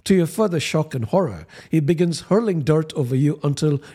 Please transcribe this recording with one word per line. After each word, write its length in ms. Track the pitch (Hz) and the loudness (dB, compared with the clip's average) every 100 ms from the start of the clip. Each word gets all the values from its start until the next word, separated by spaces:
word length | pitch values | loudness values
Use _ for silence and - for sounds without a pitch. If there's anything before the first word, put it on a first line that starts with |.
| - | 2
To 80 | |
your 140 | 190 165 | 2 2
further 320 | - 214 170 | 0 -2 -2
shock 340 | - 160 156 | -2 -2 -2
and 120 | 135 110 | -6 -2
horror, 420 | 180 160 85 76 - - | 0 0 -6 -16 -20 -2
he 120 | 160 | 0
begins 500 | 143 170 175 165 - | 2 2 0 -2 0
hurling 320 | 202 226 170 | 0 2 0
dirt 320 | 135 156 160 | 2 0 0
over 220 | - 123 131 | -4 -2 0
you 240 | 147 151 | 0 0
until 400 | 147 139 156 139 - | -2 0 0 -2 -6